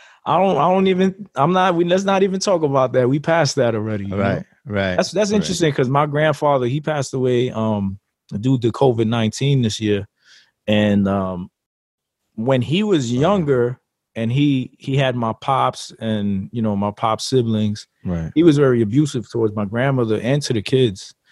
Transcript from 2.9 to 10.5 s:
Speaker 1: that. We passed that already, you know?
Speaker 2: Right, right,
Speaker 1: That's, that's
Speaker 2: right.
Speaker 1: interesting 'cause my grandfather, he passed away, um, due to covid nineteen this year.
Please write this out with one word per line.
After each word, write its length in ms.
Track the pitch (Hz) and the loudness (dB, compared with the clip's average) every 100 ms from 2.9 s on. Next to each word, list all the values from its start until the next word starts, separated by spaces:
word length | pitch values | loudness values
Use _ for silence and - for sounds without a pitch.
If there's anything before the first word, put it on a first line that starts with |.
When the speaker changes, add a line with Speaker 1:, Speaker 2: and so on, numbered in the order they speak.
Speaker 1:
that. 160 | 127 123 | 2 2
We 100 | 143 | 0
passed 380 | 156 165 143 - | 0 2 2 0
that 180 | 120 | 0
already, 300 | 110 107 104 98 | 0 -4 -6 -4
you 40 | |
know? 40 | 98 | -2
Speaker 2:
Right, 220 | 98 90 - _ | 0 -2 -6 _
right, 300 | - 101 95 90 | -6 -2 0 0
Speaker 1:
That's, 140 | 95 | -2
that's 220 | 175 208 | -2 0
Speaker 2:
right. 40 | 208 | 0
Speaker 1:
interesting 360 | 170 170 160 | 0 0 0
'cause 160 | 143 127 | 2 2
my 180 | 143 151 | 2 0
grandfather, 600 | 143 156 143 147 139 120 | 2 0 2 2 2 0
he 140 | 147 | -2
passed 320 | 151 151 131 | -4 -4 -4
away, 380 | 139 127 123 127 | -2 0 0 0
um, 480 | 110 110 104 98 98 _ _ - 104 | -2 -2 0 -2 -6 _ _ -12 -4
due 160 | 123 131 | 0 0
to 120 | 113 | 0
covid 380 | - 135 113 113 | 2 2 2 0
nineteen 540 | 117 110 - 139 139 | 0 -2 -2 0 2
this 180 | 113 - | 0 -2
year. 260 | 107 101 98 _ _ - _ | -2 -2 -4 _ _ -20 _